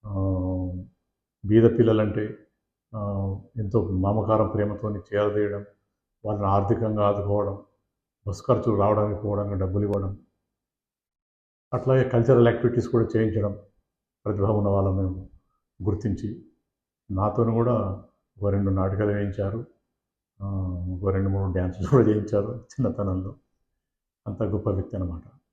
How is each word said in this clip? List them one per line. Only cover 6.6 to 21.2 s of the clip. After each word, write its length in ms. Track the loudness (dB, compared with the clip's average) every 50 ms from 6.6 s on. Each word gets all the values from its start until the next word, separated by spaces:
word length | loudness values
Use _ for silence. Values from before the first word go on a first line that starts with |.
| 4 2 0 0 0 -2 0 2 2
ఆదుకోవడం, 560 | 2 2 0 0 0 0 0 0 -2 -4 -8 -12 _ _ _ _ _ _ _ _ _ _ _ _
బస్ 160 | -10 -10 -10 0
ఖర్చులు 300 | 0 0 2 2 0 2
రావడానికి 440 | 2 4 2 4 2 2 0 -2 -4
పోవడానికి 380 | -4 -4 -2 -2 -2 -4 -4 -4
డబ్బులు 260 | -4 -2 -2 -2 -2
ఇవ్వడం, 420 | 0 -2 -2 -4 -6 -8 -10 _ _ _ _ _ _ _ _ _ _ _ _ _ _ _ _ _ _ _ _ _ _ _ _ _ _ _ _ _ _ -6
అట్లాగే 360 | -4 0 2 2 2 2 2
కల్చరల్ 400 | 2 2 4 6 6 8 8 6
యాక్టివిటీస్ 400 | 4 4 0 0 0 0 -2 0
కూడా 200 | 2 0 0 2 2
చేయించడం, 420 | 0 0 2 0 0 -2 -2 -4 -8 -14 _ _ _ _ _ _ _ _ _ _ _ _
ప్రతిభ 200 | -6 -2 0 0
ఉన్న 240 | 0 2 2 2 2
వాళ్ళని 520 | 2 2 2 0 0 0 -2 -2 -4 -6 -12 -16 _ -20 _ _ _ _ _ _ _ _ -4
గుర్తించి, 640 | -4 -4 -2 -2 -4 -4 -4 -4 -8 -10 -10 -16 _ _ _ _ _ _ _ _ _ _ _ _ _
నాతోను 420 | -4 0 0 0 2 0 0 2 2
కూడా 520 | 2 2 2 2 0 -2 -4 -6 -8 -12 -20 _ _ _ _ _ -4 -2
ఒక 80 | 0
రెండు 200 | 0 0 0 0
నాటకాలు 420 | 0 0 0 -2 0 0 0 0 0
వేయించారు, 540 | -2 -2 -4 -4 -4 -4 -4 -4 -6 -10 -12 _ _ _ _ _ _ _ _ _ _ _ _ _ _ -8
ఆ, 40 | -6 -4 -4 -4 -4 -4 -6 -6 -6 -6 -4 -2
ఒక 60 | -2
రెండు 200 | 0 0